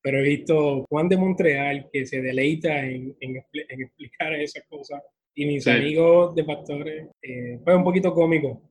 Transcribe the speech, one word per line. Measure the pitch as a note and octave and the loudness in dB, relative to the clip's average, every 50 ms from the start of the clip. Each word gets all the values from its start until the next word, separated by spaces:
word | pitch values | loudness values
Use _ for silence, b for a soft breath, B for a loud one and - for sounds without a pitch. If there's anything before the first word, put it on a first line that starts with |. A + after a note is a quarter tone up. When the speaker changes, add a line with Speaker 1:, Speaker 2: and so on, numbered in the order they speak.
Speaker 1:
pero | - C#3 C3+ C#3 | -2 0 0 2
he | C#3 | 2
visto | C#3+ D3 - - - D#3+ D#3 D3 C#3+ C#3 C3+ C3+ _ | 2 0 0 0 2 2 2 4 2 0 -2 -4 _
Juan | D3 D3+ D#3+ | -2 0 2
de | F3+ F#3+ | 2 2
Montreal | F#3 F#3 F#3+ F#3 - F3+ D#3+ C#3+ C#3 C#3 C#3+ C#3 C#3 C3+ - | 2 2 0 0 2 2 2 2 2 -2 -2 -4 -6 -8 -6
que | - C#3 C3 | -6 -6 -4
se | C3 C#3 C3 | -4 -6 -4
deleita | C3 C3 C3 C3 C3+ D3 D#3+ D#3+ E3 E3 D3+ C#3+ C3+ | -4 -2 0 0 0 0 0 0 -2 -2 -2 -2 -4
en, | C3 B2+ B2+ B2+ C3 C3 _ | -4 -6 -8 -10 -12 -14 _
en | C3+ C3 B2+ | -12 -12 -12
expli-, | B2+ - _ - D3 D3+ - | -12 -14 _ -14 -14 -12 -12
en | C3 C3 C3 | -12 -12 -12
explicar | B2+ _ _ C#3+ A#2 - _ E3 D#3 D#3+ | -14 _ _ -20 -20 -10 _ -6 -6 -4
esas | D3 D3 C#3+ - D3 _ _ | -4 -6 -6 -8 -16 _ _
cosas. | D#3+ C#3+ C#3 - C#3+ C#3+ - - _ _ _ _ _ | -18 -18 -14 -14 -14 -16 -16 -20 _ _ _ _ _
Y | D3 D3 | -4 -2
mis | D3 D3 C#3 - | -2 -2 0 2
Speaker 2:
Sí. | - | 2
Speaker 1:
amigos | B2 A#2 C#3 D3 D3+ D#3+ E3 E3+ E3+ F3 F3 E3+ E3 | 2 2 2 0 0 4 6 8 8 6 6 4 0
de | E3 D3 | -2 -2
pastores, | D3+ D3 - - - D3 C#3+ D#3 D#3 D#3 D#3 D#3+ - _ _ | -2 -6 -8 -8 -10 -10 -10 -8 -10 -10 -12 -14 -18 _ _
eh, | - C3 B2 B2 B2 A#2+ A#2+ A#2+ A#2+ | -16 -12 -12 -10 -10 -10 -12 -4 4
fue | E3+ F3+ | 4 6
un | F3+ F3 | 6 6
poquito | F3+ F3+ F#3 F#3 F3+ E3 | 4 2 2 0 2 4
cómico. | E3+ E3 E3 E3 D3+ C#3+ C3+ A2+ - _ _ | 4 4 4 4 2 0 -2 -6 -8 _ _